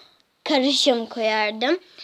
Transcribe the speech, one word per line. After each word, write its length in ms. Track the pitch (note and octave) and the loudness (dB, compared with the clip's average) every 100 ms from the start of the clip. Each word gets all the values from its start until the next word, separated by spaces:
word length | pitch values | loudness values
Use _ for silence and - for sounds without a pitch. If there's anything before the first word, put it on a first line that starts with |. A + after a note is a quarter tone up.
| - _ _ _ | -20 _ _ _
Karışım 640 | - D4 C4 C4+ C#4+ A#3+ A3+ | -2 0 2 2 2 2 0
koyardım. 720 | - A3 A3 G#3+ A3 B3+ F4+ - - | -4 -2 0 -2 -2 -2 -2 -4 -20